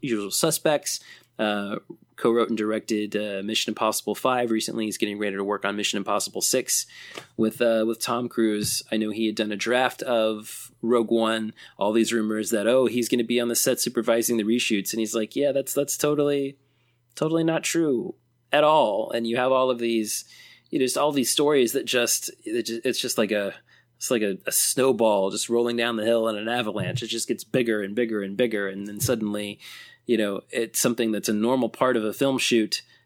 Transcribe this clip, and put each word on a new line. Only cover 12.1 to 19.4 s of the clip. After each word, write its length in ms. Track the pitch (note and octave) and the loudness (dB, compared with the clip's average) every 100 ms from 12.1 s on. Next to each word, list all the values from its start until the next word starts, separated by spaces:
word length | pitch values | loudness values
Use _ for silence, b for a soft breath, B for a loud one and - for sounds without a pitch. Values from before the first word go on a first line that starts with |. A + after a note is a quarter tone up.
rumors 380 | A#2 G#2+ G#2+ G#2+ | 0 -2 -2 -2
that, 160 | A2 G#2 | 0 4
oh, 200 | C3 B2 | 4 4
he's 220 | A#2+ A#2 | 2 0
gonna 160 | B2 | 0
be 160 | A#2 A#2+ | 2 0
on 80 | A#2+ | 0
the 80 | A#2 | 0
set 240 | - A#2+ | 0 0
supervising 560 | - A#2+ A2 A2+ A#2+ A#2+ | 0 0 2 2 2 0
the 80 | |
reshoots. 480 | G#2 A#2+ - G#2 G2 | 2 0 2 0 0
And 80 | A2+ | -4
he's 140 | G#2+ | -2
like, 200 | A#2 A2 C3+ | -2 -2 0
"Yeah, 160 | C#3+ | 0
that's, 200 | C3+ C3+ | 0 -2
that's 220 | - C#3+ - | -2 -2 -2
totally, 580 | D3 D3 C#3+ C#3+ C#3 C#3 _ _ _ _ _ | 0 2 2 0 -2 -6 _ _ _ _ _
totally 300 | - D#3 E3 | -4 0 2
not 180 | D#3+ D#3+ | 2 0
true 520 | - E3 D#3+ A#2+ - - _ _ _ | 0 0 2 0 -2 -10 _ _ _
at 140 | D3 | 4
all." 460 | D3+ D#3 A#2 G2+ A2 | 6 6 4 0 -2
And 160 | A#2 A#2 | -2 -2
you 100 | |
have 160 | A#2 | 0